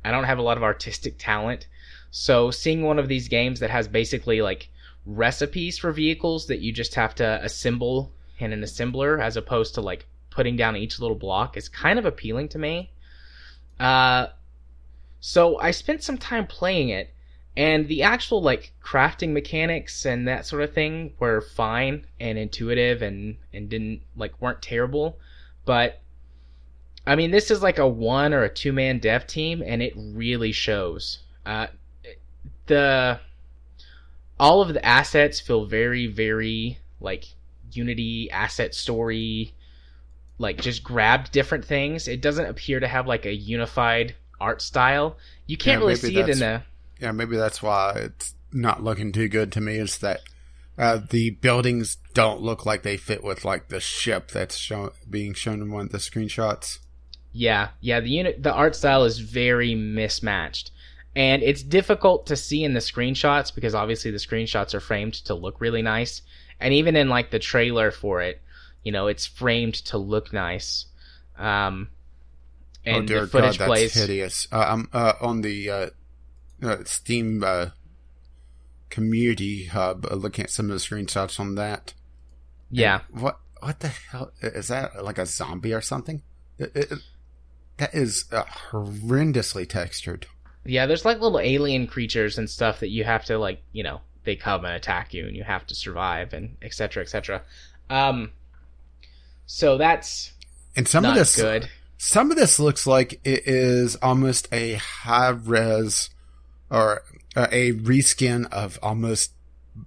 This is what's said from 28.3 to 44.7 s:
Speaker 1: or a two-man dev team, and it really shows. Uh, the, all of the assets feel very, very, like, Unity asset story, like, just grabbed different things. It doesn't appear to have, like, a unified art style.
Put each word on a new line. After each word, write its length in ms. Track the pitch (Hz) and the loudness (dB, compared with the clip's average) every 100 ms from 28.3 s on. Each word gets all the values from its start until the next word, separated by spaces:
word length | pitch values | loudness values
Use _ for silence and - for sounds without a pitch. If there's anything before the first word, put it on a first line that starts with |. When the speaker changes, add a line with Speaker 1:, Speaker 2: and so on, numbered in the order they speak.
Speaker 1:
or 80 | 147 | 4
a 100 | 107 | 2
two-man 460 | - 143 135 131 123 | 0 -2 0 0 0
dev 280 | 107 117 - | 2 0 -2
team, 360 | - 156 170 | -6 -4 -4
and 180 | 90 117 | -4 -4
it 120 | 123 - | -4 -6
really 560 | 107 107 117 123 113 | -10 -6 -2 0 0
shows. 680 | 110 - 104 90 85 - - - - - | -2 0 0 -2 -6 -10 -12 -16 -16 -8
Uh, 220 | 107 110 - - - 123 - - - - - - | -6 -6 -10 -20 -20 -20 -20 -20 -18 -18 -16 2
the, 540 | 143 143 135 127 120 - - - - - - - - - - - - | 4 6 4 2 0 -6 -20 -20 -20 -20 -20 -20 -20 -20 -20 -20 4
all 220 | 139 180 | 6 8
of 100 | 190 | 6
the 120 | 151 | 2
assets 540 | - 123 143 151 147 147 | 6 6 6 4 4 2
feel 280 | - 117 107 | 0 0 2
very, 400 | 110 117 123 120 | 0 0 0 -2
very, 720 | 104 110 110 110 110 113 120 - - | 0 0 0 -2 -2 -4 -8 -14 -12
like, 260 | - 92 - - - - 117 | -8 -8 -10 -18 -20 -20 -14
Unity 580 | 120 120 117 113 113 113 | -6 -4 -4 -4 -4 -6
asset 440 | 95 104 - 120 | -2 -4 -2 -4
story, 800 | - - 113 117 110 113 110 110 - - - - - - - - - | -4 -4 -2 -2 -2 -4 -6 -8 -12 -20 -20 -20 -20 -20 -20 -20 -8
like, 220 | 110 92 | -6 -4
just 240 | 120 117 | -6 -6
grabbed 480 | - 120 107 131 131 | -4 2 6 6 4
different 320 | 139 135 156 | 0 2 -2
things. 420 | - 143 139 160 143 | -2 -2 -2 -4 -6
It 140 | 127 | -2
doesn't 260 | 143 147 151 | 0 0 -4
appear 340 | - - 135 | -6 -4 -2
to 60 | 131 | 0
have, 180 | 127 127 | -2 -2
like, 180 | 117 | -2
a 100 | 107 | -2
unified 800 | 104 101 117 117 - 117 117 120 - - - | -6 -4 -4 -2 0 2 2 0 -6 -20 -6
art 200 | 101 113 | -4 -4
style. 540 | - | -2